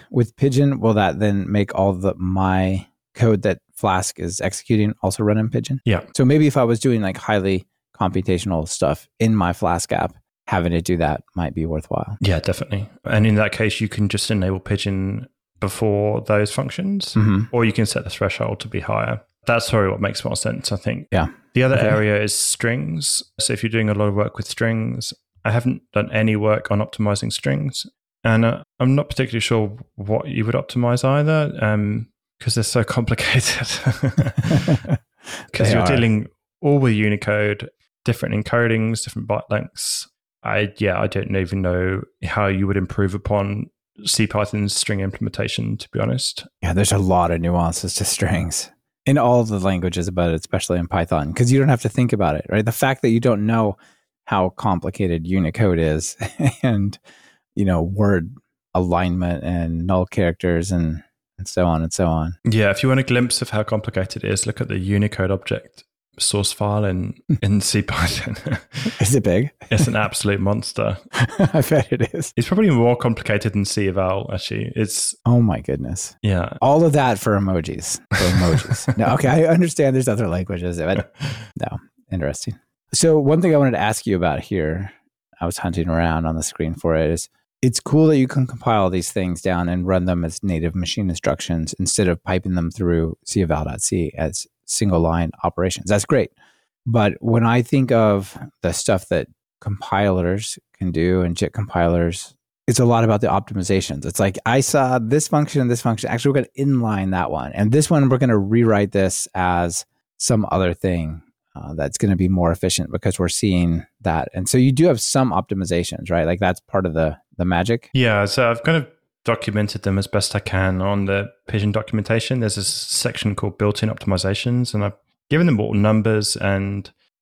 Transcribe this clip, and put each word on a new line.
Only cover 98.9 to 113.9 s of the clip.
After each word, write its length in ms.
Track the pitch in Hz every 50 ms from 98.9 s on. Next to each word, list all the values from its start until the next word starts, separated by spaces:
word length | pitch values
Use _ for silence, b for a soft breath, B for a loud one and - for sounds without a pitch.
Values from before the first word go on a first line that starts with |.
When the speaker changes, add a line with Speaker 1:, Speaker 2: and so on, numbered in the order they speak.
| 104 90 - -
Speaker 1:
that 180 | 92 80 60 - _ _ _ _ _ _ - 104 101 -
compilers 800 | - - 98 98 104 101 92 90 85 87 92 104 110 - - - _ _ _
can 140 | _ 98 90
do 300 | 82 80 82 90 92 92 90
and 140 | 87 82
jit 160 | - 104 - -
compilers, 800 | - 101 - - 90 85 85 87 87 85 85 85 - - - - _ _ _ _ _ _
it's 120 | - 117 127
a 40 | 123
lot 200 | 120 117 117 117
about 160 | 110 107 104
the 80 | 120 -
optimizations. 760 | - 98 - - 110 98 90 85 98 95 90 - 73 69 71
It's 160 | - - -
like, 160 | 98 98 98 - -
"I 140 | 113 120 139
saw 380 | 131 - - 143 131 127 127 127
this 300 | 113 110 135 151 151 -
function 320 | 143 147 147 147 - 143
and 100 | 127 120
this 100 | 120 113 -
function. 280 | 123 110 101 - -
Actually, 200 | 110 117 - 143 135
we're 100 | 139 123
gonna 160 | - _ -
inline 520 | 139 143 135 123 117 110 107 98 95 95 95
that 180 | 90 85 58
one. 220 | - 76 62 73 -
And 200 | - 104 110 120
this 160 | 156 147 -
one, 180 | 170 147 139 127
we're 100 | 131 123
gonna 200 | 135 123 113 104
rewrite 540 | 95 98 113 117 117 113 107 101 101 98 -
this 360 | 101 95 92 - - - - -
as 520 | 95 90 90 90 87 87 85 85 - - - _ _ _ _ _ _
some 280 | - - 120 110 104 -
other 240 | - 92 92 87 87
thing, 480 | - - 95 90 85 80 78 78 82 - _ _ _ _ _ _
uh, 200 | - - 71 80
that's 220 | 78 71 71 - -
gonna 180 | - 101 95
be 120 | 90 92 90
more 220 | 95 90 87 85 85
efficient 380 | - - 90 - - 87 - -
because 260 | 90 - 107 - -
we're 100 | 90 82
seeing 580 | - - - 104 92 90 87 85 82 85 - -